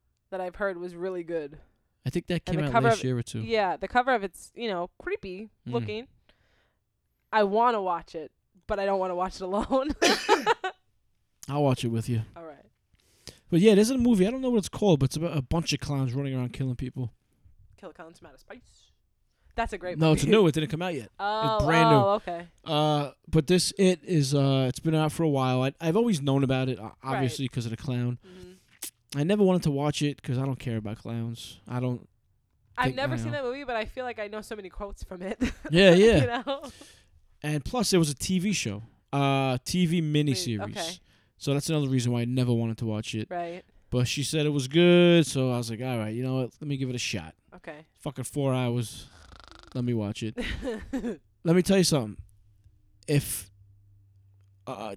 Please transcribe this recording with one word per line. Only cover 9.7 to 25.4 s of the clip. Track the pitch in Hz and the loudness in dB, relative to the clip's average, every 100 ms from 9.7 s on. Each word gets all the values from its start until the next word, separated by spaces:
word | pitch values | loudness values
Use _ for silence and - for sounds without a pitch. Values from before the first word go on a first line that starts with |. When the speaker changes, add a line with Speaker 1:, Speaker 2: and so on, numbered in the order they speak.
| 262 277 - | 0 -2 0
Speaker 1:
<laughs> | - - - 392 277 466 370 - _ _ _ _ _ _ - | 2 2 2 2 2 -2 -4 -10 _ _ _ _ _ _ -6
Speaker 2:
I'll | 143 | 0
watch | 143 123 | 2 0
it | 120 | -2
with | 117 110 | -2 -2
you. | 117 110 - | -4 -6 -12
Speaker 1:
All | |
right. | 165 139 _ _ _ _ _ _ - - - | -20 -20 _ _ _ _ _ _ -20 -20 0
Speaker 2:
But | 170 | 6
yeah, | 214 | 8
there's | 196 214 | 8 6
a | 262 | 4
movie. | 240 220 185 | 4 4 4
I | |
don't | 262 | 0
know | 262 | 0
what | 233 | 0
it's | - | 0
called, | - 208 151 | 0 4 4
but | 131 | 2
it's | 156 | -2
about | 165 143 | -4 -4
a | |
bunch | 127 165 165 | -2 -2 -2
of | 143 | -4
clowns | - 143 131 | -2 -2 -2
running | 127 139 | -2 -4
around | 131 123 | -4 -4
killing | - 131 120 | -4 -4 -4
people. | 127 - 127 - _ _ - _ - - | -8 -8 -8 -10 _ _ -20 _ -20 -20
Speaker 1:
Kill | 185 | -20
a | |
clown, | 151 165 | -18 -20
some | 170 165 | -20 -20
out | |
of | 131 | -20
spice. | - 247 _ _ _ _ _ _ _ _ _ - | -20 -20 _ _ _ _ _ _ _ _ _ -4
That's | 226 | -4
a | 190 | -4
great | 180 170 | -6 2
Speaker 2:
No, | 160 | 4
it's | 151 | 4
Speaker 1:
movie. | 143 214 | 6 6
Speaker 2:
new. | 175 | 6
It | |
didn't | 147 156 | 2 -2
come | 160 | -4
out | 180 | -6
yet. | 151 107 - | -6 -10 -8
Speaker 1:
Oh, | 202 220 220 220 | -4 -2 0 0
Speaker 2:
It's | - | 2
brand | 165 226 | 4 6
new. | 220 | 6
Speaker 1:
oh, | 196 | 4
okay. | 208 - 170 170 _ | 0 -2 -10 -12 _
Speaker 2:
Uh, | - 151 151 147 139 - - | -4 0 2 0 -2 -10 0
but | 160 143 | 0 4
this | 180 - - | 2 2 2
It | 190 180 | 2 2
is, | - 170 135 | 0 0 2
uh, | 143 139 135 131 | 2 2 2 0
it's | - | -2
been | 165 | -2
out | 156 156 | 0 0
for | - | 0
a | 165 | 0
while. | 139 | 2